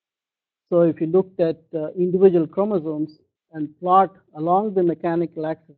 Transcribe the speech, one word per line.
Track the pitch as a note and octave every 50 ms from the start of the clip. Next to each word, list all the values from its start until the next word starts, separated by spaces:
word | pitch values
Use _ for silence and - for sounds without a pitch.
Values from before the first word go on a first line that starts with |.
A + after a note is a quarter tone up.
| _ _ _ _ _ _ _ _ _ _ _ _ _ -
So | F3+ E3+
if | E3+ E3 D3+ -
you | E3+ D#3
looked | E3 F#3+ F#3 F#3 - -
at, | E3+ E3 D#3 - _ _ -
uh, | D#3+ D3+ D#3
individual | - F#3 F3+ F3+ F3 F#3 G3 F#3+ F3 F3 D#3+
chromosomes | - - F#3+ G3+ G#3+ G#3 F3 D3+ D#3+ D3+ D3+ D#3 D3+ - _ _ _ _ _ _ _
and | E3 D#3 D3+ D3 - _
plot | F3 F3+ F3+ F#3+ F#3+ F3+ F#3+ _ _ _ -
along | D#3 D#3 E3+ F3+ F#3+ G#3+ A3 F#3+
the | F#3+
mechanical | F3+ E3+ D#3 D#3+ - F3 E3 E3+ E3+ D#3+ - E3 D#3
axis | D#3 D#3+ D#3+ _ - D3